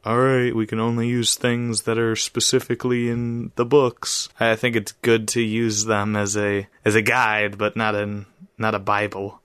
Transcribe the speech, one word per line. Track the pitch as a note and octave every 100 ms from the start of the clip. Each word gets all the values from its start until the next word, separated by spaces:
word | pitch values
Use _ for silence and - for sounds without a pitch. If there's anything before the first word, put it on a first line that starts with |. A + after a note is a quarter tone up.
| A2
"All | A#2
right, | C3 B2+ B2 A2+
we | A2
can | A2+
only | A#2 A#2 A#2
use | A#2+ A2+
things | - B2 A#2+ A#2+ G#2+
that | - A2+
are | A2+ A2
specifically | - - - C3 - A#2+ B2 B2 A#2+
in | A#2 A#2+ A#2 A#2 -
the | A#2+
books." | D3 B2+ - - - - -
I | A#2 A2
think | B2 A2+
it's | G2
good | - - A2+ G#2+
to | A#2+
use | A2 A2+ A#2 G#2 A2
them | G#2 G#2 G#2
as | G2+ G#2
a, | G2+ G2+ G2 _ A2+
as |
a | G#2+
guide, | G#2+ A#2+ A#2 G#2+ G#2 G2
but | G#2 A2+
not | A2 G#2
in, | G#2 G#2 G2+ _ F#3 -
not | A2 G#2
a |
Bible. | G2 G2+ G#2 F#2+ G2+ -